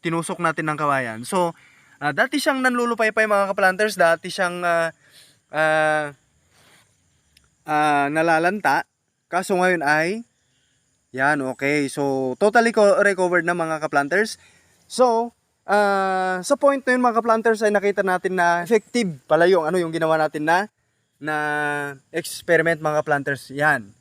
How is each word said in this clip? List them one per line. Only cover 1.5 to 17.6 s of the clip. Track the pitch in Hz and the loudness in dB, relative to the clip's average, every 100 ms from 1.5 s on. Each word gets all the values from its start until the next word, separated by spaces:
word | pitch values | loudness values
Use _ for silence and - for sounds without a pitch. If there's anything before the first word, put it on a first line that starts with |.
| 165 _ _ _ _ | -4 _ _ _ _
ah, | 143 | -6
dati | 143 254 294 | -2 -2 0
siyang | 311 269 | -2 0
nanlulupaypay, | 262 247 240 226 220 214 220 | 0 0 -2 0 0 2 2
mga | 208 196 | 2 0
ka-planters, | 196 190 185 214 190 | 2 0 2 -2 2
dati | 170 165 185 | 2 2 -2
siyang, | 170 180 175 | -4 -4 -2
ah, | 175 170 165 - _ - - _ _ | -2 0 -2 -6 _ -20 -20 _ _
ah, | 147 156 156 156 151 151 143 _ _ _ _ _ _ _ _ _ _ _ _ _ _ - | -2 0 2 2 0 -4 -12 _ _ _ _ _ _ _ _ _ _ _ _ _ _ -4
ah, | 151 151 147 143 | 0 2 2 0
nalalanta. | 151 165 160 170 208 160 147 - _ _ _ _ | 0 2 2 2 0 0 0 -2 _ _ _ _
Kaso | 175 185 190 | -6 -2 0
ngayon | 180 180 | 2 0
ay, | 143 151 165 220 233 _ _ _ _ _ _ _ _ | 0 0 0 -4 -10 _ _ _ _ _ _ _ _
yan, | 127 135 147 131 | -2 0 0 -2
okay. | 127 139 147 139 | -4 -2 0 -2
So, | - 143 135 131 127 | -2 -2 -2 -4 0
totally | 208 233 226 | 2 4 2
co-, | 220 208 180 | 4 4 4
recovered | 202 185 180 175 | 2 2 0 0
na, | 165 175 | -2 -4
mga | 165 160 | -4 -4
ka-planters. | 151 147 143 180 220 - _ _ _ _ _ | -2 -2 0 -2 -2 -6 _ _ _ _ _
So, | - 247 226 240 _ _ _ - | 0 2 2 -4 _ _ _ -2
ah, | 202 208 196 190 190 185 185 180 | 2 2 0 0 -2 -2 -4 -2
sa | 285 | 2
point | 285 277 262 | 2 2 0
na | |
yun, | 254 | 2
mga | 247 233 | 2 0
ka-planters, | 233 226 226 220 | 2 2 2 2